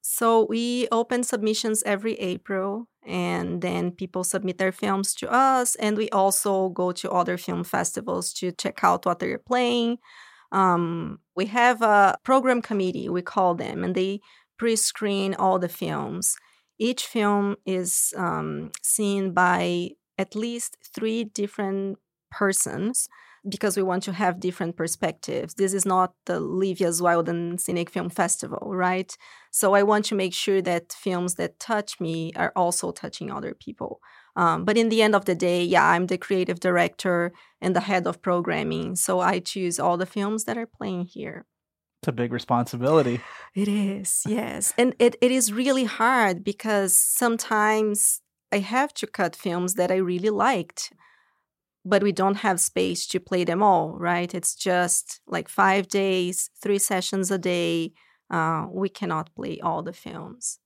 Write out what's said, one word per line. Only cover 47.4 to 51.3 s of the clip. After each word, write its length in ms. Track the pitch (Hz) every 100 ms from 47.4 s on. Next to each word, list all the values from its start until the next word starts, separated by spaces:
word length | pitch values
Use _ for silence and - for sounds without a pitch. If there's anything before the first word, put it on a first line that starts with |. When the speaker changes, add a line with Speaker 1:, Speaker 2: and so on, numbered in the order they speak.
| - 214 214 214 214 208 - - _ _ _
Speaker 1:
I 60 | 202
have 340 | 190 240 285
to 120 | - -
cut 280 | - 175
films 400 | - 190 170 180
that 160 | 180 180
I 60 | 190
really 340 | 180 180 208
liked, 640 | 208 247 226 165 - - _ _ _ _